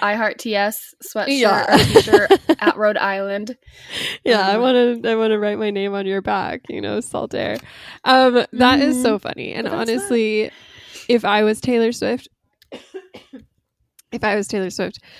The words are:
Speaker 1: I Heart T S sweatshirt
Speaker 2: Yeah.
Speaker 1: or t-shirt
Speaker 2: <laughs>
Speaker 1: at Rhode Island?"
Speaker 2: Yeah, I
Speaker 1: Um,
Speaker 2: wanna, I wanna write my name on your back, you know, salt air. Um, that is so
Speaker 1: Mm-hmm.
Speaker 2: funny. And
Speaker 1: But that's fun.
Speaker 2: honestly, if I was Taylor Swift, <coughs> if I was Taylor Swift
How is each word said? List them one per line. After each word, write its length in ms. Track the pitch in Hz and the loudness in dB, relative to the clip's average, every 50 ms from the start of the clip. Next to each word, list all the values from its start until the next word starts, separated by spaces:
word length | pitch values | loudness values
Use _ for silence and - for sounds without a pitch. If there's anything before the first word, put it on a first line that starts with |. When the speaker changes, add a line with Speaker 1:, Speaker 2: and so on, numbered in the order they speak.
| - | 0
Speaker 1:
I 100 | 202 208 | -2 0
Heart 240 | 226 226 208 - - | 0 -2 -4 -4 -6
T 160 | - 233 214 | -6 -4 -2
S 400 | 202 202 214 220 - - - - _ - | 0 0 -2 -2 -6 -12 -16 -20 _ -20
sweatshirt 340 | - - 214 214 269 277 277 | -8 -6 -4 -2 -2 0 2
Speaker 2:
Yeah. 360 | 240 208 196 - - - 202 | 4 4 4 2 2 4 4
Speaker 1:
or 40 | - | 4
t-shirt 520 | - - - 440 - 220 214 294 208 - - - - | 4 6 6 4 6 6 4 4 4 4 2 2 2
Speaker 2:
<laughs> 140 | - 320 - | 0 -2 0
Speaker 1:
at 160 | - - - | 0 0 0
Rhode 200 | - 214 208 208 | 2 0 0 2
Island?" 600 | - - 196 196 196 196 196 196 202 214 214 247 - _ - - - - - - - - - - - - | 0 -2 -2 -2 -4 -4 -4 -6 -6 -8 -10 -12 -14 _ -20 -20 -20 -18 -14 -12 -10 -8 -8 -10 -4 0
Speaker 2:
Yeah, 220 | - 233 208 190 | 2 2 2 2
I 80 | 190 196 | 2 2
Speaker 1:
Um, 60 | 220 | 2
Speaker 2:
wanna, 460 | 240 262 254 247 240 240 240 233 226 226 | 2 4 4 4 4 2 2 0 -2 -2
I 40 | 226 | 0
wanna 220 | 220 226 220 220 208 | 0 2 0 0 0
write 200 | 208 208 208 208 | 0 -2 -2 -2
my 120 | 214 208 | -4 -4
name 240 | 202 196 196 202 196 | -2 -2 -4 -4 -4
on 120 | 202 196 | -4 -4
your 160 | 190 196 196 | -4 -4 -4
back, 400 | 190 214 208 190 185 - - - - - | -2 -2 -2 -2 -2 -4 -6 -8 -10 -12
you 120 | - - | -10 -8
know, 200 | - 208 208 214 | -6 -4 -4 -4
salt 340 | 240 - - - - 233 - | -6 -6 -6 -6 -6 -6 -6
air. 220 | - - - - - - - - - - - - - - | -6 -4 -4 -6 -8 -10 -16 -20 -20 -20 -20 -20 -6 0
Um, 400 | - 262 262 262 254 247 240 214 - | 4 4 6 6 6 4 2 0 0
that 280 | - 226 247 254 262 285 | 0 2 4 4 4 4
is 200 | 269 262 254 254 | 2 2 0 0
so 140 | 254 233 214 202 | 0 0 0 -2
Speaker 1:
Mm-hmm. 100 | - - | -4 -8
Speaker 2:
funny. 240 | - - - - - | -10 -8 -10 -10 -8
And 100 | - 226 | -8 -6
Speaker 1:
But 60 | - 208 | -6 -4
that's 140 | 226 226 226 | -4 -2 -2
fun. 60 | 226 370 | -2 -2
Speaker 2:
honestly, 520 | 403 392 247 233 220 214 214 214 214 - - - - - - - - - - - - - | -2 0 0 0 0 0 0 -2 -2 -4 -8 -14 -20 -20 -20 -20 -20 -20 -20 -10 -2 0
if 160 | 240 233 - | 0 2 2
I 180 | 202 202 214 214 | 2 2 2 2
was 160 | 214 220 - | 2 0 0
Taylor 320 | - 262 247 233 226 226 | -2 0 0 2 2 0
Swift, 360 | 240 - - 208 240 254 - - _ _ _ _ | -2 -2 -2 -2 -2 -4 -6 -14 _ _ _ _
<coughs> 1600 | _ _ _ _ - - - _ - 381 370 381 - - - _ - - - _ _ _ _ _ _ _ _ _ _ _ _ _ | _ _ _ _ -20 -20 -20 _ -18 -18 -18 _ -20 -20 -20 _ -20 -20 -20 _ _ _ _ _ _ _ _ _ _ _ _ _
if 100 | - 226 - | -8 -4 -2
I 100 | 214 202 | -2 -2
was 100 | 208 - - | -2 -2 -4
Taylor 220 | - 202 190 180 | -4 -4 -4 -4
Swift 280 | - - 185 180 - - - - - | -6 -6 -6 -8 -8 -12 -20 -20 -20